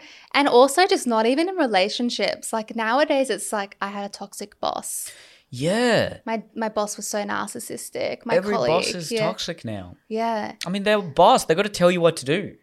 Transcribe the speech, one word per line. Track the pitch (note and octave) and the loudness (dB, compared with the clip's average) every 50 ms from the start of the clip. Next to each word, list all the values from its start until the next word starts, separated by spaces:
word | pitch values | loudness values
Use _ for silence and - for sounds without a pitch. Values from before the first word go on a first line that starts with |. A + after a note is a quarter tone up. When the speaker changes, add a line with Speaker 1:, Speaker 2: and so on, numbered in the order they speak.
| - - - - - - - | -6 -16 -20 -20 -10 -2 0
Speaker 1:
and | C4 C#4+ C#4+ | 2 4 6
also | - A#3+ C4 C#4 C#4 - F#4 | 8 8 8 6 6 4 4
just | G4 G4 E4 - | 4 4 2 0
not | B3 A#3 A3 A3 | 0 0 2 2
even | A#3 C4 C#4 E4+ F#4+ | 2 2 2 0 0
in | F#4+ | 0
relationships. | F#4 D4+ A#3+ G#3 F#3 F#3 G#3 - - B3 A#3+ A#3 - G3+ - - - - - - | 0 0 2 2 2 2 2 0 -2 -4 -2 -2 -2 -2 -2 -2 -4 -6 -6 -6
Like, | A3 A3 - A3 | -6 -6 -6 -6
nowadays, | A3+ A3+ A3 A#3 C4+ D4+ D4+ D4+ C4+ C4+ B3+ | -4 -2 0 2 2 2 2 2 2 2 0
it's | G#3+ - - - - | -2 -4 -4 -6 -6
like, | G#3 G3 G3 - - | -6 -6 -6 -8 -10
I | - G3+ | -10 -8
had | G3+ G3+ G3+ | -8 -8 -10
a | G3+ | -10
toxic | - - G#3 G3+ - - - - _ _ | -10 -14 -16 -14 -14 -14 -14 -14 _ _
boss. | - - - - - - - - - - - - - - - _ _ _ | -4 -4 -4 -4 -6 -8 -8 -10 -10 -12 -14 -18 -20 -20 -20 _ _ _
Speaker 2:
Yeah. | - B2 C3+ E3 G3 A3+ B3 B3 A3 D#3+ G#2+ - - - - | -8 -4 -2 0 0 2 2 2 4 2 2 0 -4 -8 -8
Speaker 1:
My, | A3+ A3+ A3 A3 - - | -6 -6 -6 -8 -10 -8
my | A3 A3+ A3 | -6 -6 -4
boss | G#3+ A3 G#3 G3+ - - | -2 -2 -4 -4 -4 -8
was | G#3 - | -8 -6
so | - G#3 G#3 | -4 -4 -4
narcissistic. | G3+ G#3 G#3 G3+ G3+ - A#3+ A3+ - A#3+ - - - - - - - - - - | -4 -4 -6 -6 -6 -8 -12 -12 -12 -12 -12 -12 -10 -6 -4 -4 -4 -4 -6 -4
My | A#3+ - | 0 0
Speaker 2:
Every | F#3 F#3 G#3 G#3 | 0 0 0 0
Speaker 1:
colleague, | - - - | 0 2 2
Speaker 2:
boss | D#3+ F3 - - - | 2 2 0 -2 -4
is | F3+ E3 D3 | -6 -6 -4
Speaker 1:
yeah. | A#3 A3 G#3+ | -2 -2 0
Speaker 2:
toxic | - - - - - E3 - - | -2 -2 -4 -6 -8 -8 -8 -8
now. | A#2 G#2+ G2+ F2+ F2+ F2+ - _ - | -8 -8 -8 -10 -12 -16 -20 _ -8
Speaker 1:
Yeah. | A3 A3 A3+ A3+ A3+ G#3+ G#3+ G#3+ - - - | -6 -4 -2 -2 -2 -4 -4 -6 -8 -8 -6
Speaker 2:
I | E3+ | -4
mean, | F3+ G3+ G3 | -4 -2 0
they're | G#3+ G#3+ G#3 | 2 2 0
a | G3 | 0
boss. | E3 C3 - F3 G#3 C4 A#3 - | 0 4 6 6 8 6 6 4
They | - E3 | 2 2
gotta | E3+ G#3 G#3 | 2 0 0
tell | G#3 - F3 F3 | 0 2 4 4
you | F#3 F3+ E3 | 4 4 4
what | E3 D#3+ - | 2 2 0
to | B2+ | -2
do. | B2+ D3+ G3 F#3 A2 - - | -2 -2 -2 -2 -6 -10 -16